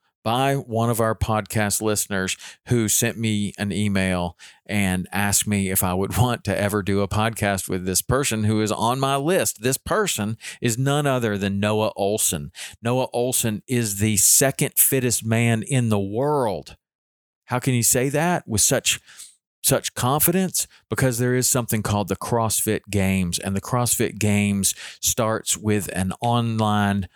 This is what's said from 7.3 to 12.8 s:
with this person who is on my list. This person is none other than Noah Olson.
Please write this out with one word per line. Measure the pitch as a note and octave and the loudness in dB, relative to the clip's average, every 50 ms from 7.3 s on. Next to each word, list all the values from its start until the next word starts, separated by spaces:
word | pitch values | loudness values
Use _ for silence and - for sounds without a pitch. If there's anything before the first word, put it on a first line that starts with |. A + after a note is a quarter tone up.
| A2 - G#2+ G2+ G2+ F#2 - | -2 0 0 0 0 -2 -2
with | - F#2+ F#2 F2+ | -4 -6 -4 -2
this | F#2 F2+ - - | -2 -2 -2 0
person | - B2 C3+ C#3+ - A2+ A2 G#2 | 0 0 0 0 0 -2 0 0
who | G#2+ A2 G#2+ | 2 2 2
is | G#2+ G2+ | 0 0
on | G#2+ - G#2 A2+ B2+ C3+ | 0 0 0 0 0 0
my | C3+ C3+ C#3 | 0 0 0
list. | C#3 C#3 D#3+ F#3+ E3+ A#2 - - - G#2+ | 0 0 0 0 0 0 -2 -4 -2 -2
This | B2+ C3+ | -2 -2
person | - - - G3+ G#3+ G#3 F3+ - - G#2 G#2 A2+ - - - - - | -2 -2 -2 -2 0 0 -2 -2 -2 -4 -4 -6 -6 -10 -14 -8 -4
is | - A#2+ A2 | -2 -2 0
none | A#2+ C3+ C#3 C#3+ D3 D3 | 0 0 0 0 0 2
other | C#3+ C3 B2+ A#2 A2 G#2 G2 | 0 0 0 0 0 0 0
than | G2 G2 G2 G2 | -2 -2 0 0
Noah | G2+ G#2+ G#2+ G#2+ G#2+ G#2 - | 0 0 2 2 0 -2 -2
Olson. | - G2 G2 G#2+ A2 - - F#2 D#2 D2 C#2 - - - - - - | -2 -2 0 0 0 0 -2 -2 -4 -6 -10 -12 -14 -16 -16 -12 -6